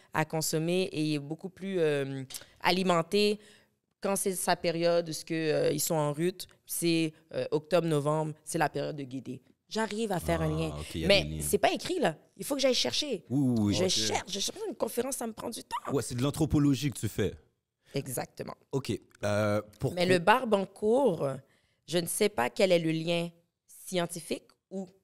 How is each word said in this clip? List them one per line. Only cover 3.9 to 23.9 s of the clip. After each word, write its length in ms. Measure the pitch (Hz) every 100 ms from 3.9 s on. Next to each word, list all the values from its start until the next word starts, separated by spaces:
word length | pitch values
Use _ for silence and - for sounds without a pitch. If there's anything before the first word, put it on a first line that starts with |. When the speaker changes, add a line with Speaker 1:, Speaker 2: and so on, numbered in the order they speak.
| _
Speaker 1:
quand 160 | 190 196
c'est 200 | 202 180
sa 200 | - 175
période, 540 | 170 165 170 170 170
où 20 |
ce 140 | 151 -
que, 80 |
euh, 380 | 160 160 147 147
ils 80 | 147
sont 140 | - 160
en 180 | 147
rut, 320 | 147 175 - - _ -
c'est, 460 | - 170 165 160 - -
euh, 120 | 127 123
octobre, 360 | 151 - 175 165
novembre, 460 | 151 143 156 156 151 -
c'est 140 | 165
la 100 | 151
période 260 | 143 147 151
de 80 |
Guédé. 380 | 131 131 123 123 _ _ -
J'arrive 440 | 208 220 208 220
à 80 | 175
faire 220 | - 165
un 20 | 156 156
Speaker 2:
Ah, 40 |
Speaker 1:
lien. 160 | 160 147
Speaker 2:
ok, 160 | 151 170
il 60 |
y 40 | 170
a 20 |
Speaker 1:
Mais 160 | 196
Speaker 2:
des 60 | 151 156
liens. 40 |
Speaker 1:
c'est 160 | - -
pas 160 | 170
écrit, 260 | 277 - 359
là. 160 | 196 151 _ -
Il 80 | -
faut 80 | 277
que 60 |
j'aille 140 | 269 240
chercher. 500 | 254 - 302 208 -
Speaker 2:
Oui, 100 | 135
oui, 160 | 127 117
oui. 140 | 104
Speaker 1:
Je 100 | 98 185
Speaker 3:
Ok. 40 |
Speaker 1:
cherche, 420 | 143 107 - -
je 80 | 190
cherche 200 | - 370 427
une 60 | -
conférence, 420 | 226 - 254 -
ça 80 | 233
me 60 |
prend 160 | 214 240
du 140 | 226
temps. 280 | - - -
Speaker 2:
Ouais, 120 | 135
c'est 120 | - 120
de 60 |
l'anthropologie 680 | 139 - 156 156 143 127 143
que 80 | -
tu 100 | 107
fais. 240 | - 92 82 _ _ _ _ _ 143
Speaker 1:
Exactement. 580 | 135 123 - - 64 - _
Speaker 2:
OK. 260 | 135 - 101 _ -
Euh, 380 | 101 104 107 104 - -
pour 140 | 131
Speaker 1:
Mais 120 | 175 180
Speaker 2:
co- 80 |
Speaker 1:
le 60 | 180
Barbancourt, 1080 | 175 247 247 202 190 - 214 247 269 160 139 135 - _ _ _ -
je 100 | 170
ne 80 | 170
sais 240 | - 208
pas 200 | 214 247
quel 200 | - 190
est 80 | 175
le 120 | 160
lien 380 | 160 160 170 170 - _ _ _
scientifique 800 | - -